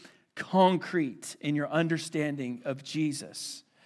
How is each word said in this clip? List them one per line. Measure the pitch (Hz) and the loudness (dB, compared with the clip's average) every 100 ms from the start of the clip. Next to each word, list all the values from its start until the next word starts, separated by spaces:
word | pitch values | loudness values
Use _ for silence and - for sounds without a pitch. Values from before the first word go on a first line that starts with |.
| - _ _ | -20 _ _
concrete | - - 190 185 180 - 175 139 - - - | -14 2 6 8 6 0 -2 -2 -4 -12 -6
in | 151 | -2
your | 147 147 | 0 2
understanding | 156 165 160 - 156 151 143 123 123 143 | 2 2 0 -2 -2 -2 -2 -4 -6 -6
of | 135 | -6
Jesus. | - 156 151 135 85 - - - - _ | -6 -2 -2 -2 -8 -10 -10 -12 -18 _